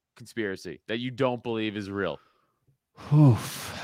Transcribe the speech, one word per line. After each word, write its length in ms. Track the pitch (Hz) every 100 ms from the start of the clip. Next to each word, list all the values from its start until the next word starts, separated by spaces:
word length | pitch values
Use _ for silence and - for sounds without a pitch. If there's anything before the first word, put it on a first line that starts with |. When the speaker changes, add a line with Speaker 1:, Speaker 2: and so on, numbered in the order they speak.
| _ -
Speaker 1:
conspiracy 680 | 113 - 104 95 90 69 -
that 100 | 117
you 140 | 123
don't 320 | 120 131 123
believe 340 | 120 113 107 104
is 120 | 98
real? 280 | 98 90 69 _ _ _ _ _ _ _ - -
Speaker 2:
Oof, 640 | 147 143 107 - - - -